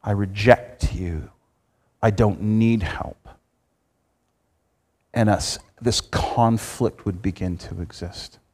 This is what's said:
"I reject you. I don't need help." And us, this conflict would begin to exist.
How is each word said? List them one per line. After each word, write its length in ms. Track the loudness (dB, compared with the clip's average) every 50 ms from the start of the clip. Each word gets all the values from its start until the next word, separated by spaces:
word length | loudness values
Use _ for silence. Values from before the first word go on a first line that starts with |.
| -2
"I 80 | -2
reject 840 | -2 0 -2 -4 -4 0 6 6 6 6 6 -16 -8 -4 -4 -2 -2
you. 340 | -2 -6 -4 -6 -6 -8 -10 _ _ _ _ _ _ _ _ _ _ _ _ _ _
I 80 | 0 2
don't 320 | 4 4 2 2 2 0
need 400 | -2 0 2 4 4 4 4 2
help." 480 | 0 -4 -6 -8 -10 -12 -12 _ _ -20 -20 _ _ _ _ _ _ _ _ _ _ _ _ _ _ _ _ _ _ _ _ _ _ _ _ _ _ _ _ _ _ _ _ _ _ _ 0
And 160 | 2 4 4
us, 300 | 4 2 0 -6 -8 -10 -12 _ _ _
this 220 | -2 0 0 0
conflict 1040 | -4 -4 -4 -2 -2 -2 2 2 2 2 2 0 -4 -8 -6 -2 -2 -2 -4 -4 -6
would 160 | -6 -6 -4
begin 360 | -4 -6 -4 -4 -6 -6 -6 -8
to 240 | -10 -12 -10 -10
exist. 580 | -10 -12 -12 -12 -12 -12 -12 -14 -18 -18 _ _ _ _